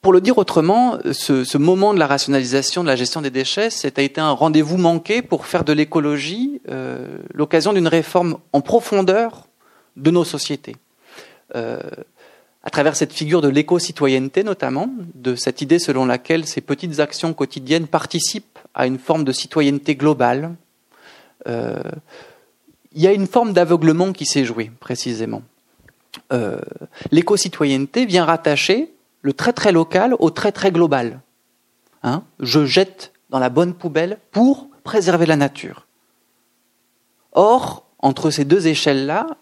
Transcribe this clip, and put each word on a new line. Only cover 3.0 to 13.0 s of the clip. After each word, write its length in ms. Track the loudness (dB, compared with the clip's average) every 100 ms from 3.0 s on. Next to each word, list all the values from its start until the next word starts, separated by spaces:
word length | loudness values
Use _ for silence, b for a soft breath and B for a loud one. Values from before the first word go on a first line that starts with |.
| -2 -4
des 80 | -4
déchets, 400 | -4 -4 -2 -2
c'est, 280 | -2 -4 -2
a 40 |
été 180 | -2 0
un 120 | -2
rendez-vous 440 | 2 4 4 2 2
manqué 460 | 2 2 0 -4
pour 240 | -2 -6 -2
faire 180 | -2
de 80 | 0
l'écologie, 880 | 0 2 0 0 -4 -6 -4 -4 -6 -10
euh, 480 | -10 -8 -10 -12 -14 -12
l'occasion 400 | -4 0 2 2
d'une 160 | 2 2
réforme 480 | 2 2 0 0 -4 _
en 80 | -2
profondeur 880 | 2 0 2 0 2 2 0 -8 _ _ b b b -2
de 140 | 2
nos 140 | 2
sociétés. 520 | 0 -4 -8 -8 -10 -20 _ B B B B B B -8
Euh, 240 | -8 -8 -12 -16 -18 b b b b b
à 60 | -6
travers 280 | 0 0
cette 180 | 0